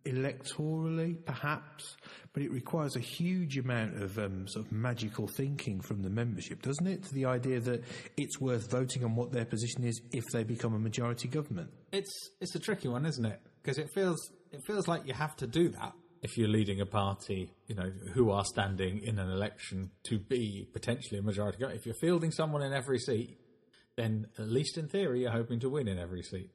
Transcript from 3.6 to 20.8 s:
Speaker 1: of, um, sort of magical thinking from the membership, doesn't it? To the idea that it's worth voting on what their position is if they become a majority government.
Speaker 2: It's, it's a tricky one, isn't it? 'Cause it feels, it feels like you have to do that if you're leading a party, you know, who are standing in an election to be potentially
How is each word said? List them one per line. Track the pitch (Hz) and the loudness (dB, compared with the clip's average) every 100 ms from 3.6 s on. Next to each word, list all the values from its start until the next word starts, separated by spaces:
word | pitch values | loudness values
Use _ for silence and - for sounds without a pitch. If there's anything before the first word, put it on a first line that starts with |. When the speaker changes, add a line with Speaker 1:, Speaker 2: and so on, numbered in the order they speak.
| 127 120 110 - | 2 2 0 -2
Speaker 1:
of, | 98 104 | -2 -2
um, | 101 95 95 | -2 -2 -4
sort | 110 | -6
of | 110 | -2
magical | 107 123 117 110 107 104 - | 0 0 0 -2 -2 -4 -2
thinking | 139 143 - 95 | -2 -2 -2 -4
from | - 101 | -2 -2
the | 95 | 0
membership, | 107 120 92 - - | 2 0 -2 -6 -4
doesn't | 135 143 180 | -2 0 0
it? | 185 | 0
To | - | -4
the | 135 | 0
idea | 131 127 131 127 | 2 2 2 2
that | 120 120 - - - - | 2 0 -2 -12 -8 -4
it's | 139 - | -4 0
worth | 135 120 101 | 2 2 2
voting | 127 127 127 | 2 2 2
on | 117 | 2
what | 113 120 | 2 2
their | 123 | 0
position | 113 107 117 - | 0 0 0 0
is | 120 113 - | 0 -2 -4
if | 123 - | -6 -2
they | 117 | -2
become | 110 117 117 | 0 0 0
a | 110 | 2
majority | 110 117 120 117 127 | 0 0 -2 -2 -2
government. | 156 147 185 160 - - | -2 -2 -4 -6 -14 -4
Speaker 2:
It's, | 196 196 - - _ | -4 -4 -10 -12 _
it's | 180 | -6
a | 175 | -4
tricky | 196 202 131 | -2 -2 0
one, | 120 | 0
isn't | 160 127 | 0 2
it? | 113 95 - _ | 0 -2 -14 _
'Cause | - 107 | -4 -2
it | 147 | -2
feels, | 196 185 160 - - - | 2 2 2 -6 -16 -18
it | 143 - | -12 -2
feels | 208 180 | 0 2
like | 165 147 | 0 -2
you | |
have | 123 151 - | -2 -2 -2
to | 127 | 0
do | 147 175 | 6 6
that | - 110 - - - | 4 -8 -10 -20 -8
if | 110 - | -4 2
you're | 107 | 6
leading | 107 101 98 | 6 4 2
a | |
party, | 98 107 98 95 - 95 92 - - | 2 2 2 0 -4 -4 -4 -10 -6
you | |
know, | 98 92 95 - | -4 -4 -4 -2
who | 127 113 | 6 6
are | 101 | 6
standing | 98 - 98 95 92 104 | 2 2 2 2 0 0
in | 110 104 | 0 0
an | 92 | 0
election | 95 104 - - 95 95 - | 0 0 -4 -8 -6 -6 -10
to | - 110 | -2 -2
be | - 123 110 98 101 | 0 0 0 -4 -8
potentially | 110 | -6